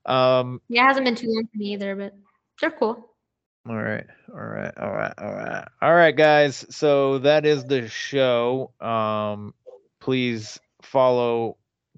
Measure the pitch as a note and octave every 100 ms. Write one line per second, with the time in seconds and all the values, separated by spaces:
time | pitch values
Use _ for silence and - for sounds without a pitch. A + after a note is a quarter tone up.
0 | - C3 B2+ B2+ B2 B2 - A#3 C4 C4+
1 | B3+ A#3 A#3 A3+ A3+ G#3+ G3+ G#3 G3 G3
2 | G3+ G3 _ _ _ _ D#4 D#4 A3 A#3
3 | - _ _ _ _ _ A#2 A2+ A2 G#2+
4 | - _ - A#3+ A2 A2 - - G#2 G2+
5 | - - G#2 G2+ A2 - - _ C#3+ E3+
6 | E3 C3 D3+ D3+ D3 B2+ - - D3+ C#3
7 | C#3 C3+ C3+ D#3 D3+ D3 B2+ C3+ A2+ -
8 | - C#3 C3 A#2+ A#2+ C3 B2+ _ A2 A2+
9 | A2 G#2+ G#2+ G#2 G#2 - - - _ _
10 | - C3 B2 A2+ A2 - _ _ - C#3
11 | B2+ B2 A#2+ A#2 A2+ - _ _ _